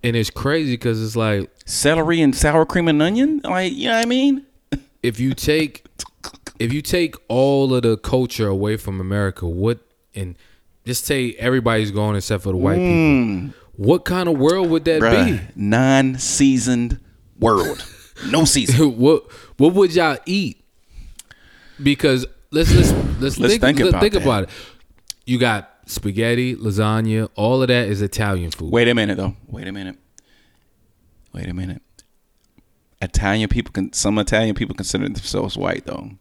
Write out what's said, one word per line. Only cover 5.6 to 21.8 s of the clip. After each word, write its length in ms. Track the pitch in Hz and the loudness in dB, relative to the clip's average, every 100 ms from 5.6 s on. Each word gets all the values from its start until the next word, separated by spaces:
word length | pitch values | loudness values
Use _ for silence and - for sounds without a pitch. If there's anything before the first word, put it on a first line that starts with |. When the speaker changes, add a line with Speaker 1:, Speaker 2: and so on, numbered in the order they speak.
| 151 - - _ - _ - - - - | -2 -8 -20 _ -16 _ -20 -18 -20 -6
Speaker 1:
if 120 | 117 | -4
you 120 | 143 | -4
take 320 | 147 180 165 - _ | -2 -2 -2 -6 _
all 460 | 120 139 139 135 | 0 2 2 2
of 80 | 127 | 2
the 140 | 117 110 | 2 0
culture 500 | - 131 123 - 107 | 0 -2 -2 -2 -2
away 300 | 98 104 110 | 0 -2 -4
from 240 | - 95 | -6 -8
America, 460 | 92 101 101 - 87 | -4 -2 -2 -4 -6
what, 320 | 85 104 120 _ _ _ | -2 -2 -4 _ _ _
and 220 | - 92 87 _ _ _ _ | -12 -10 -12 _ _ _ _
just 220 | - 123 - | -8 -8 -2
say 260 | 139 123 - | -2 -2 -4
everybody's 520 | 117 131 120 110 104 | 0 0 2 0 0
going 260 | 101 104 104 | -2 -2 -2
except 260 | - 104 | -2 -4
for 80 | 98 | -2
the 80 | 92 | 0
white 200 | 87 165 | 2 2
Speaker 2:
Mm. 600 | 180 170 156 139 117 95 120 | 2 4 4 4 2 -2 -6
Speaker 1:
people, 80 | - _ - | -12 _ -4
what 280 | 101 175 | 2 2
kind 240 | - 180 175 | 2 -2 0
of 80 | 151 | 2
world 300 | 139 185 175 | 2 2 2
would 160 | 160 | 0
that 160 | 151 156 | 2 2
Speaker 2:
Bruh, 240 | 113 113 113 | 4 4 2
Speaker 1:
be? 140 | 110 - - | 0 -6 -6
Speaker 2:
non-seasoned 1400 | 101 113 131 135 131 131 - - 139 131 117 123 120 - - _ _ - | 0 2 4 4 2 -2 -4 2 4 4 2 0 0 -4 -8 _ _ -2
world. 420 | 113 104 82 - - - - - - | 2 2 0 -4 -12 -20 -20 -14 -2
No 160 | - | 2
season. 540 | 156 139 - 123 151 113 | 2 2 2 4 4 4
Speaker 1:
<laughs> 0 | |
What, 260 | 135 160 - - - - | 4 4 0 -20 -20 2
what 160 | 143 | 4
would 220 | 185 185 | 6 2
y'all 240 | 165 165 131 - | 4 0 -2 -4
eat? 360 | 190 165 - _ _ _ - - - - - _ _ - - | -4 -4 -8 _ _ _ -20 -20 -20 -20 -20 _ _ -20 -4